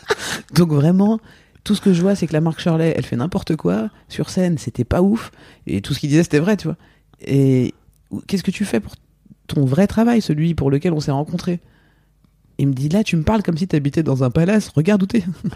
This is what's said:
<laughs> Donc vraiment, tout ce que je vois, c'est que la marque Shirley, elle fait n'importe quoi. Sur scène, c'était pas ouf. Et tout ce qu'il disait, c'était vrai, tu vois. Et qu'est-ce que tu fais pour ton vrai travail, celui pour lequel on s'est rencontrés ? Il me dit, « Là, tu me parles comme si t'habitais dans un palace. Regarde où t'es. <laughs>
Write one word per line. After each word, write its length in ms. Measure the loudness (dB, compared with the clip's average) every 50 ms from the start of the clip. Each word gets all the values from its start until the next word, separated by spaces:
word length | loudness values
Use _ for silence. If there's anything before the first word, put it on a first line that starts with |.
| -6 -8 -8 -8
<laughs> 320 | -6 -10 -10 -10 -10 -2 2
Donc 180 | 2 2 4
vraiment, 480 | 4 2 4 4 4 4 4 2 2 -2 _ -12 -20 -20 _ _ _ _ -4
tout 100 | -4 -2
ce 60 | 0
que 120 | 2 2
je 80 | 2 4
vois, 140 | 2 2 0
c'est 120 | 0 -2
que 60 | -2
la 80 | 0 0
marque 200 | 0 0 -2 -2
Shirley, 340 | -2 0 0 2 2 0 0
elle 80 | -2 -4
fait 120 | -4 -4
n'importe 400 | -4 -4 -2 -4 -4 -4 -4 -4
quoi. 340 | -2 0 -2 -2 -2 -4 -6 -10 -14 _ -14
Sur 220 | -8 -8 -6 -4
scène, 260 | -2 -2 0 0 0
c'était 280 | -2 -4 -8 -6 -4 -4
pas 180 | 0 2 2
ouf. 280 | 2 2 2 0 -4 -10 _ -20 -20 -20 -20 _ -10
Et 140 | -6 -6 -6
tout 140 | -4 -4 -8
ce 60 | -4
qu'il 80 | -2 2
disait, 140 | 2 2
c'était 160 | 2 4 2 0
vrai, 160 | 2 2 0
tu 100 | -2 -2 -6
vois. 80 | -8 -8 _ _ _ _ _ _ _ _ -6
Et 500 | 0 2 2 4 4 4 2 2 0 -4 _ _ _ _ _ _ -12 -12 -12 -8
qu'est-ce 160 | -6 -6 -4 -4
que 60 | -4
tu 140 | -4 -4 -4
fais 160 | -2 -2 -4
pour 140 | -4 -4 -18 -20 _ _ _ _ _ -20 -20 _ _
ton 180 | -6 -2 0 0
vrai 220 | 2 2 2 2
travail, 360 | 2 2 2 2 2 2 0
celui 320 | 0 0 -2 0 0 -2 0
pour 160 | 0 0 0
lequel 220 | 0 0 0 0
on 80 | -2 -2
s'est 100 | -2 -2
rencontrés ? 480 | -2 -2 -4 -4 -6 -6 -4 -4 -6 -6 _ _ _ _ _ _ _ _ _ _ _ _ _ _ _ _ _ _ _ -2
Il 100 | -2 0
me 40 | 0
dit, « 140 | -2 -2 0
Là, 120 | 0 0 0
tu 120 | 2 0
me 60 | 0
parles 200 | 2 2 0 0
comme 140 | 0 0 -2
si 100 | -2 -2
t'habitais 360 | 0 0 0 0 0 0 0
dans 200 | 0 0 0 0
un 80 | 0 0
palace. 380 | 2 2 2 4 2 2 0 0
Regarde 340 | 0 0 2 4 4 2
où 40 | 2
t'es. 180 | 2 0 -2 -2 -2
<laughs> 60 | -8 -6 -8 -6 -4